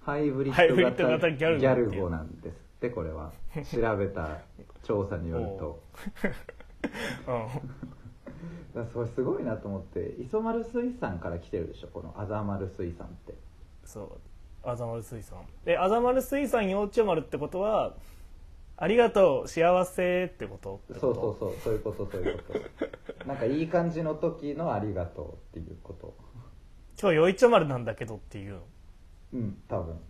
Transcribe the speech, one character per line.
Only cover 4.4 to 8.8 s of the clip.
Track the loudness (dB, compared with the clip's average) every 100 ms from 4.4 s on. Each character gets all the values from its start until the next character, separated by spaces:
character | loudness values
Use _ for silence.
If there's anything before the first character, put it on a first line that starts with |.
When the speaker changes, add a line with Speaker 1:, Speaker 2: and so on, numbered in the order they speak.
| -12 -20 -20 -20
Speaker 1:
調 | -2 0 0
査 | -2
に | -2
よ | -2
る | -4 -6
と。 | -8 -10
Speaker 2:
<laughs> | -16 -10 -10 -2 -2 -2 -12 -18 -20 -8 -8 -6 -8 -8 -4
お |
う。 | -4
<laughs> |
う |
ん。 | -4
Speaker 1:
だ |
か | -6 -8 -12 -14 -14 -18 -18 -16 -14 -14 -14 -12
ら | -8